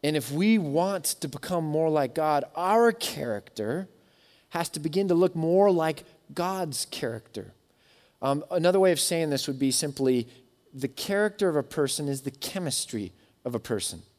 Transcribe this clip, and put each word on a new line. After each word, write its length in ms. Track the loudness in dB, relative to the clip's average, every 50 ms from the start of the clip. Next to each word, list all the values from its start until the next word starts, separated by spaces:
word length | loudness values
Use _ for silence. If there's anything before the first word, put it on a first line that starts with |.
| 0
And 120 | 0 0 0
if 140 | -2 -2
we 260 | -2 2 4 4 4 4
want 480 | 4 2 0 0 0 0 -2 -2 -4
to 240 | -4 -6 -4 -8 -10
become 340 | -10 -10 -8 -4 -2 -2 -2
more 260 | 0 0 2 2 2
like 240 | 2 2 0 0 0
God, 300 | 0 0 2 2 2 0 -2 -6
our 360 | -4 0 4 4 6 6 6
character 960 | 4 2 -6 -8 -6 -6 -4 -4 -4 -6 -6 -10 _ -6 -4 -4 -2 -4 -6 -8 _ _ _ _ _ _ _ _ _ _ _ _
has 180 | -6 -6 -6 -4
to 100 | -6 -6
begin 260 | -6 -2 0 0 2 2
to 60 | 4
look 180 | 4 4 2 2
more 380 | 0 0 2 4 6 6 6
like 320 | 4 4 2 0 -2 -4 -8 -20 -20 _ _ _ -6
God's 520 | -4 -4 -4 -2 -4 -4 -6 -4 -6 -6 -8
character. 640 | -8 -6 -6 -6 -6 -8 -12 _ _ -12 -12 -12 -16 _ _ _ _ _ _ _ _ _ _ _ _ _
Um, 220 | -2 -2 -2 -2 -4 -2
another 280 | -2 2 2 4 4 6
way 120 | 6 6
of 80 | 4 4
saying 320 | 0 -2 0 0 0 0
this 160 | 0 -2 -2 -4
would 120 | -2 0
be 120 | 0 0
simply, 560 | 2 0 -2 -4 -4 0 2 2 2 2 0 -4 -10 -20 _ _ _ _ _ _ _
the 140 | -8 -8 -8
character 640 | -8 -8 -6 -2 0 0 0 0 0 0 0 0
of 60 | 2
a 80 | 0 -2
person 440 | -2 -2 -2 -2 0 0 -4 -4 -4
is 140 | -4 -4
the 100 | -6 -10
chemistry 800 | -10 -8 -10 -8 -6 -6 -4 -4 -4 -4 -6 -6 -6 -6 -6 -6 -10 _ _ _ _ _ _
of 120 | -6 -6
a 40 | -6
person. 420 | -4 -4 -4 -4 -4 -6 -10 -12 -18 _ _